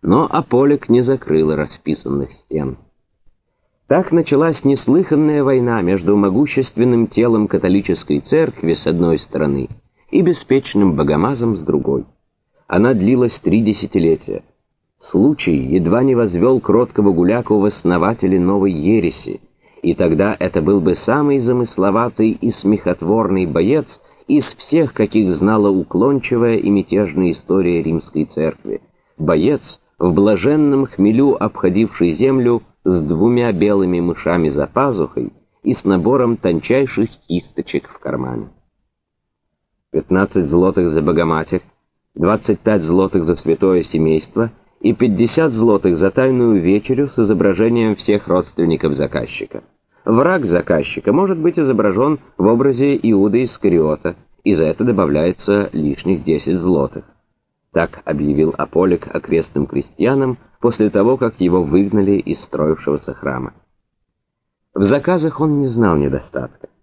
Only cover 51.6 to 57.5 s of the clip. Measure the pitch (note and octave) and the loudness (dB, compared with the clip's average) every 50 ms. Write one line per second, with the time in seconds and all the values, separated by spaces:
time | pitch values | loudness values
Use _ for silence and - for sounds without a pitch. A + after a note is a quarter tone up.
51.6 | D#3 C3 C3 G#2 G#2+ G#2 F#2 G2+ B2+ D3 D#3 C#3 - _ _ - F2+ G#2 A#2 A#2 | 0 0 0 2 0 0 2 2 0 0 0 -4 -6 _ _ 0 2 2 2 2
52.6 | C3+ C#3 C3 A#2+ C3+ C#3+ C#3 - - A2+ A2 G2 G2 G#2 G2+ A#2+ C3 B2 - - | 2 0 0 2 0 0 0 0 2 2 2 4 2 2 2 0 0 -2 -6 -2
53.6 | - G2+ E2+ E2+ D#2 D2+ D2+ D2 - F2 F2 - _ _ _ _ _ G2 G2+ D#2 | 0 2 2 2 2 0 -2 -2 -4 -8 -8 -8 _ _ _ _ _ 0 2 2
54.6 | E2 D#2 D#2+ - A2 B2 A2+ F#2+ F#2 D2 C#2+ D2 D#2 F2 F#2 - - - G2+ G#2 | 2 0 0 0 0 0 2 0 0 0 2 0 0 0 -2 -4 -2 0 0 0
55.6 | G2+ - - D#2 D2+ D2 C#2+ - - E2+ F#2+ D#2+ - F2 D#2+ D2 - - F2 F#2 | 0 -2 -4 -4 -4 -4 -4 -4 -2 -2 -2 -2 0 -2 -2 -2 0 -2 -4 -2
56.6 | E2+ F2+ F2+ D2+ C#2 C2+ - - - _ _ _ _ _ _ _ _ _ | 0 0 0 0 0 -2 -6 -12 -18 _ _ _ _ _ _ _ _ _